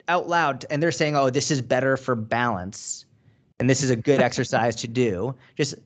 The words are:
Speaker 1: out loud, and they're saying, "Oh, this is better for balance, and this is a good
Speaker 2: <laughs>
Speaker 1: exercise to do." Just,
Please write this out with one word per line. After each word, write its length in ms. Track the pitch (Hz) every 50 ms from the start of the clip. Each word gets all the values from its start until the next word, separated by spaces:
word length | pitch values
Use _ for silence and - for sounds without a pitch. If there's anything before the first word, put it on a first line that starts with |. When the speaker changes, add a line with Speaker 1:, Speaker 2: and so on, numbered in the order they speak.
| _ -
Speaker 1:
out 200 | 175 180 156 170
loud, 360 | 170 170 160 147 135 123 - -
and 120 | 151 143
they're 100 | 160 170
saying, 240 | - - 165 151 147
"Oh, 140 | 143 139 131
this 180 | 123 143 135 -
is 100 | 156 135
better 360 | 117 - 131 127 131 135 135 131
for 180 | - - 123
balance, 920 | 113 107 107 - 117 123 120 110 90 90 98 - - - - - - - _ _ _ _ _ _ _ _ _ _ -
and 80 | 120 127
this 140 | 135 -
is 80 | 147 127
a 60 | 123
good 260 | 113 - 147 139 127
Speaker 2:
<laughs> 60 | 127 120
Speaker 1:
exercise 460 | - - 123 - - 120 113 120 113
to 120 | - - 117
do." 460 | 113 123 123 113 95 87 101 131 131 - - - _ -
Just, 160 | 156 131 - - -